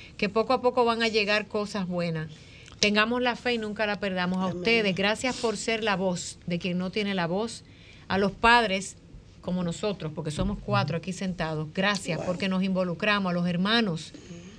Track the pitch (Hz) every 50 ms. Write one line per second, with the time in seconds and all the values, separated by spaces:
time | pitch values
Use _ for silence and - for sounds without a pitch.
0 | - - - - 208 196 - 220 220 - 262 247 - 247 247 254 240 233 226 226
1 | 233 226 208 220 202 196 208 214 208 - - 214 208 202 - 202 185 175 175 175
2 | 170 170 165 160 156 156 151 - - - - - - - - - - 208 208 214
3 | 214 226 240 247 247 247 226 - - 247 240 226 214 214 208 214 220 208 208 196
4 | 208 196 185 185 180 175 185 185 185 185 175 180 180 226 233 233 214 196 180 170
5 | 196 202 220 214 - 254 247 - - 226 208 196 - - 226 220 226 214 196 180
6 | 196 190 180 175 - - - - - - 180 170 - 185 175 180 185 190 190 220
7 | 208 202 196 185 170 160 175 196 226 226 - - - - - - - - - -
8 | - - 185 190 202 190 190 - - 233 240 240 233 202 190 196 185 - - -
9 | - - - - - - - - - 175 180 185 180 170 165 - - 208 196 -
10 | 160 156 151 170 156 156 147 - 185 196 208 - - - 202 202 196 147 170 165
11 | 165 185 180 - 196 185 175 180 165 160 160 151 156 151 - 190 190 208 202 180
12 | - - 160 151 165 180 180 175 202 190 185 185 190 190 185 185 185 180 165 160
13 | 208 214 208 202 196 180 175 175 175 180 175 170 185 208 226 233 226 196 165 156
14 | - - - - - - 170 170 175 190 202